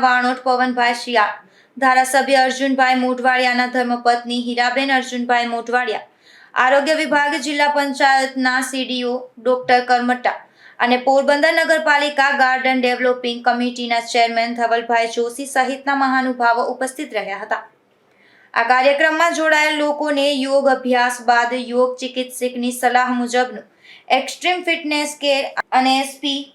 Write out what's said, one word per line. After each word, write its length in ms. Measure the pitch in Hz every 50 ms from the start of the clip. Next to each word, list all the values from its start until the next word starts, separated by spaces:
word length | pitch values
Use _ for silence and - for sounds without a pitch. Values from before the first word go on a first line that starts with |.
| 240
વાણોટ 400 | 254 247 247 247 247 254 254 -
પવનભાઈ 560 | 262 254 247 254 254 240 247 240 240 240 240
શિયાળ, 320 | - 247 240 220 208 208 208 - - _ _ _ _ _ - 247
ધારાસભ્ય 680 | 269 262 254 254 262 254 269 269 262 262 277 262 262
અર્જુનભાઈ 580 | 262 247 254 269 277 262 254 262 254 262 254
મોઢવાડિયાના 720 | 247 254 254 247 240 254 254 254 254 247 247 247 247 247 247
ધર્મપત્ની 640 | 254 247 240 240 240 240 240 240 240 240 240 240 247 240
હીરાબેન 500 | 240 240 240 240 247 240 269 269 277 269 254
અર્જુનભાઈ 520 | 247 - 247 247 240 247 247 240 240 240 240
મોઢવાડિયા, 520 | 233 233 233 233 247 247 233 202 - - - _ _ _ _ - - - _ -
આરોગ્ય 480 | - - 254 269 277 269 302 311 294
વિભાગ 400 | 311 254 294 294 294 285 302 311
જિલ્લા 320 | 240 294 294 294 294 294 294
પંચાયતના 840 | 285 285 277 262 262 294 269 269 269 262 262 269 269 254 254 254 262 262 262
સી 160 | 269 262 254 254
ડી 160 | 254 247 247 240
ઓ 80 | 247 254 254 - _ - 220
ડોક્ટર 400 | 208 202 254 254 254 247 247 247 247
કરમટા 480 | 247 240 247 247 247 247 - 208 - - - _ _ _ - - - -
અને 180 | 240 240 247 247 247
પોરબંદર 500 | 269 269 277 269 285 285 285 294 320 330 330
નગરપાલિકા 760 | 320 320 320 311 311 311 294 285 294 294 294 277 269 277 285 277
ગાર્ડન 420 | 262 254 254 262 226 262 262 254 247
ડેવલપિંગ 600 | 247 247 247 247 247 247 254 - 240 240 240 240
કમિટીના 600 | 247 240 240 247 247 240 240 240 233 233 233 233 233
ચેરમેન 480 | - 240 233 233 233 226 226 240 240 240
ધવલભાઈ 560 | 233 226 226 233 233 240 240 226 226 226 -
જોશી 380 | 240 233 233 240 - 277 262 -
સહિતના 500 | 277 254 233 269 269 269 277 277 269 269
મહાનુભાવો 720 | 262 262 262 254 262 247 247 240 233 233 233 - - 247
ઉપસ્થિત 440 | - 262 254 - - 302 247 220 208
રહ્યા 280 | 190 190 196 196 214
હતા. 200 | 214 - - - - _ _ _ _ _ _ _ _ _ _ _ _ _ _ _ _ -
આ 100 | - 233 247
કાર્યક્રમમાં 680 | 254 254 262 277 285 277 320 320 311 311 339 339 311 285
જોડાયેલ 420 | 320 311 311 302 302 311 311 302
લોકોને 460 | 294 294 294 294 302 302 294 277 277
યોગ 420 | 285 285 262 262 269 269 277 269 277 269
અભ્યાસ 420 | 269 262 254 247 247 240 247 247 247 233 226
બાદ 240 | 240 233 240 240 254
યોગ 400 | 254 247 226 240 247 254 254 254 254
ચિકિત્સકની 680 | 254 254 254 254 254 254 - - 247 247 254 247 240 247 247
સલાહ 340 | - - 240 240 247 254 247 247 247
મુજબનું 480 | 240 240 240 247 254 247 214 208 - _ _ _ _ - - - _ - - 262
એક્સ્ટ્રીમ 440 | 262 - - - - 349 359 359 349 339
ફિટનેસ 480 | 330 330 330 302 302 294 294 294 294 - 285
કેર 180 | 285 277 269 220 - - - - - - 254
અને 120 | 262 262 262
એસ 180 | 269 277 269 - -
પી 160 | - 285 277 277 277 -